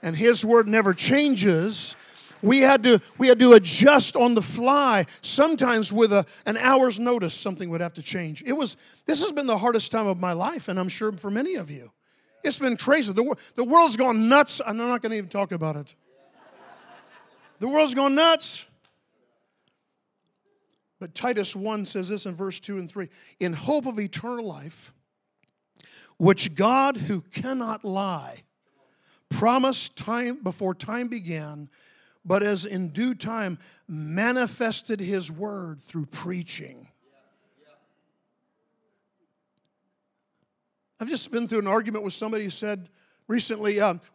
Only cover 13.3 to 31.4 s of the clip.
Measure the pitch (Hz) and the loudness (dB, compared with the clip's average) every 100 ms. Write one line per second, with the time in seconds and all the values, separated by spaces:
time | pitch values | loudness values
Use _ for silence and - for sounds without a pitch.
13.3 | 254 - - 240 320 330 214 254 226 220 | -4 -10 -6 2 4 4 2 0 2 4
14.3 | 277 277 - 233 214 240 247 226 220 190 | 6 4 0 -6 -6 -4 -4 -4 -6 -6
15.3 | 202 196 175 160 151 143 _ _ _ _ | -6 -4 -4 -6 -8 -12 _ _ _ _
16.3 | _ - - - - - - _ - _ | _ -20 -20 -20 -20 -20 -20 _ -20 _
17.3 | _ _ - 220 294 302 254 277 277 330 | _ _ -10 -2 2 2 2 2 4 4
18.3 | 320 - - - _ _ _ _ _ _ | 4 0 -10 -14 _ _ _ _ _ _
19.3 | _ _ _ _ _ _ _ _ _ _ | _ _ _ _ _ _ _ _ _ _
20.3 | _ _ _ _ _ _ - 175 - 247 | _ _ _ _ _ _ -20 -18 -8 -6
21.3 | 214 190 202 208 214 190 202 180 208 196 | -4 -6 -6 -8 -6 -8 -8 -8 -8 -10
22.3 | 170 190 185 - 202 175 202 180 _ - | -10 -10 -12 -12 -12 -12 -14 -14 _ -20
23.3 | - 180 160 165 294 262 214 202 - 233 | -8 -8 -6 -4 -4 -4 -8 -8 -8 -10
24.3 | 240 220 143 143 - - _ _ _ _ | -10 -10 -12 -16 -20 -20 _ _ _ _
25.3 | _ _ _ _ _ - - _ - 180 | _ _ _ _ _ -20 -20 _ 0 2
26.3 | 190 196 147 202 262 269 247 147 196 - | 2 0 0 0 2 0 -2 -6 -6 -8
27.3 | - 254 262 233 214 208 190 196 165 135 | -10 -8 -6 -6 -8 -6 -6 -4 -6 -10
28.3 | - _ _ _ _ _ _ _ _ - | -20 _ _ _ _ _ _ _ _ -10
29.3 | 139 220 254 262 262 - - - 233 247 | -2 2 2 0 -2 -8 -10 -8 -6 -6
30.3 | 262 196 175 190 185 - 233 247 233 170 | -6 -8 -6 -8 -8 -8 -8 -8 -10 -10
31.3 | 160 | -10